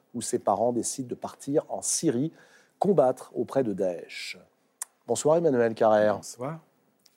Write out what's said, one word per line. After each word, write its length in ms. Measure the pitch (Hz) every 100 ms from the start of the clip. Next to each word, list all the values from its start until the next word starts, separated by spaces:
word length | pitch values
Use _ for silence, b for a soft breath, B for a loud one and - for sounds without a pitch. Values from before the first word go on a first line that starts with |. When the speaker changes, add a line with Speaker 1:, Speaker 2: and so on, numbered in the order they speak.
| _
Speaker 1:
où 80 | 120
ses 160 | - 120
parents 340 | - 98 117
décident 360 | 120 98 - 123
de 80 | -
partir 500 | 101 - - 147 -
en 140 | 107
Syrie, 500 | - - 165 120 160 b b b b _
combattre 540 | 196 165 127 131 -
auprès 300 | 131 117 139
de 80 | 120
Daesh. 680 | 95 92 85 - - - 92 - _ _ _ - _ -
Bonsoir 300 | 117 147 165
Emmanuel 380 | 165 127 117
Carrère. 420 | 110 110 107 107 101
Speaker 2:
Bonsoir. 440 | - - 127 160 - _ _ _ _